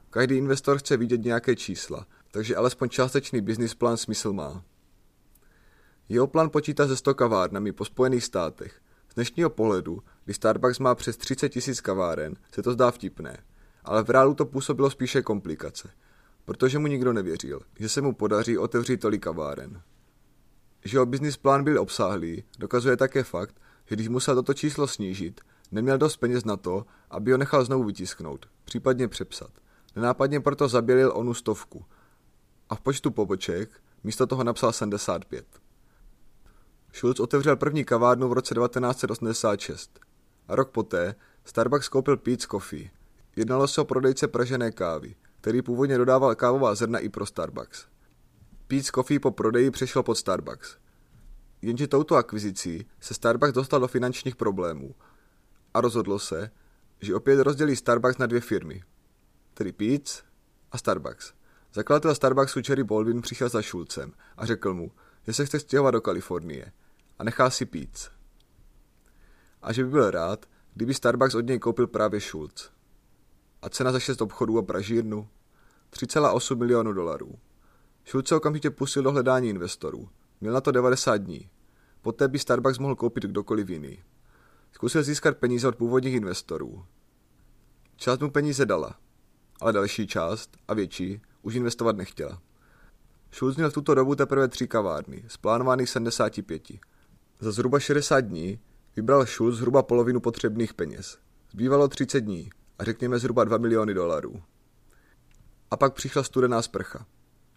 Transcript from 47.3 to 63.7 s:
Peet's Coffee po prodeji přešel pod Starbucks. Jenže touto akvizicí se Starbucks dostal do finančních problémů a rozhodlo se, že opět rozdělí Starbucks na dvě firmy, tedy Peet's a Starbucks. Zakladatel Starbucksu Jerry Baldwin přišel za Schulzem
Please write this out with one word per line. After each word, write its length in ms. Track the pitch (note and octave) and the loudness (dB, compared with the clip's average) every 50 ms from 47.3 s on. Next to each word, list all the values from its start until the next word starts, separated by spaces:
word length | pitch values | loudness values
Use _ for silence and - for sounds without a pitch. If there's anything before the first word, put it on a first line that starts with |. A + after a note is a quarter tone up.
| - - E2 - - - A#1+ - - - - _ _ _ _ _ _ _ _ _ _ _ - - - - - - | -6 -6 -6 -6 -8 -10 -14 -14 -16 -20 -20 _ _ _ _ _ _ _ _ _ _ _ -20 -20 -20 -20 -6 -4
Peet's 240 | C3 C#3 C3+ - | -2 -2 -2 -2
Coffee 280 | - C3 B2+ - D3 C#3 | -2 -2 0 2 0 2
po 120 | - C#3 | 2 0
prodeji 400 | G#2 - G#2 A2 A#2 A#2+ B2+ C3+ | 0 0 0 2 4 4 4 2
přešel 320 | B2 - C3+ B2 - C3+ B2 | 2 -2 -4 -2 0 0 0
pod 120 | - A#2 | 0 0
Starbucks. 640 | - - - F#2 F2 D2 C#2 - - - - - - _ _ _ _ _ _ - - - - - - - - _ _ | -2 -2 -2 -2 -2 -4 -8 -12 -14 -16 -20 -20 -20 _ _ _ _ _ _ -20 -20 -20 -20 -20 -20 -20 -20 _ _
Jenže 260 | - G#2+ A#2 B2 D3 C#3+ | -6 -4 -2 -2 0 2
touto 280 | - C#3 D3+ D3+ E3+ | 2 2 4 6 4
akvizicí 720 | C3+ A#2 - - G#2+ G#2 G#2 F#2 - - F2+ E2 E2+ G2+ - - - | 4 4 2 -2 -6 -4 -4 -6 -6 -6 -8 -8 -8 -10 -14 -18 -18
se 140 | - - - | -14 -14 -8
Starbucks 400 | - - A#2 A#2 A#2+ C#3 D3 B2 | 0 2 2 2 4 2 2 2
dostal 260 | B2 C3+ - - C#3+ | 0 0 2 2 2
do 80 | B2 B2+ | 2 2
finančních 480 | - B2+ A#2+ B2 - - - C3+ A#2+ | 0 0 -2 -2 -4 -4 -6 -8 -6
problémů 600 | - A2+ G#2+ G2 F#2 F2+ E2+ E2 C#2+ C2+ C2+ C#2 - - _ _ _ _ _ _ _ _ _ _ _ _ _ - | -2 -2 -2 -2 -2 -4 -4 -6 -8 -12 -14 -16 -20 -20 _ _ _ _ _ _ _ _ _ _ _ _ _ 0
a 80 | A#2 | 2
rozhodlo 380 | A#2 A#2+ A2 A#2 G#2 G2 G2 G#2 | 2 2 2 0 0 0 -2 -4
se, 320 | - - E2 D#2 G2+ A2 - _ _ _ _ _ _ _ _ _ | -4 -6 -6 -8 -8 -10 -12 _ _ _ _ _ _ _ _ _
že 140 | - G2+ F2+ | -6 -4 -4
opět 240 | G#2 - C3+ C3+ C#3 | 0 4 6 6 6
rozdělí 360 | C3 C3+ D3+ C3 D#3 D3+ C3+ | 6 4 2 2 0 0 0
Starbucks 420 | A#2+ - - A#2+ A#2 A2+ B2+ B2+ - | 0 2 2 2 4 4 2 2 0
na 80 | C3 | 0
dvě 160 | A#2 A#2+ A#2+ | 0 0 -2
firmy, 420 | A#2 - A2 F#2 - D#2 - F#2 F#2 - _ _ _ _ _ _ _ _ _ _ _ _ _ | 0 0 -2 -2 -2 -6 -12 -16 -18 -20 _ _ _ _ _ _ _ _ _ _ _ _ _
tedy 180 | - G#2+ F#2 | -6 -6 -6
Peet's 520 | - - G2+ A2 C#3 C#3+ C#3 - - - - _ _ _ _ _ _ _ _ _ | -4 -2 0 0 0 0 -2 -6 -12 -14 -16 _ _ _ _ _ _ _ _ _
a 60 | - B2 | -12 -6
Starbucks. 560 | - - G2 E2 C#2 B1 A#1 - - - - _ _ _ _ _ _ _ - | -2 -2 -2 -2 -4 -8 -12 -14 -16 -20 -20 _ _ _ _ _ _ _ -6
Zakladatel 420 | G#2 G#2 - C#3+ D3+ D3+ D#3+ D3 | -4 2 4 4 4 4 2 2
Starbucksu 440 | - - C3 B2+ C3+ C3+ C3+ - C#3 A#2 - | 4 2 4 4 4 2 2 0 -4 -2 0
Jerry 140 | C#3 C3 C3+ | 0 0 0
Baldwin 380 | G2 G#2+ G#2+ A2 A2+ A#2 A#2+ | 0 0 2 2 2 0 -2
přišel 280 | A#2 - B2 - B2+ A#2 | -4 -8 -4 -2 -2 0
za 120 | A2+ A2+ | 0 -2
Schulzem 500 | G#2 - | -4 -4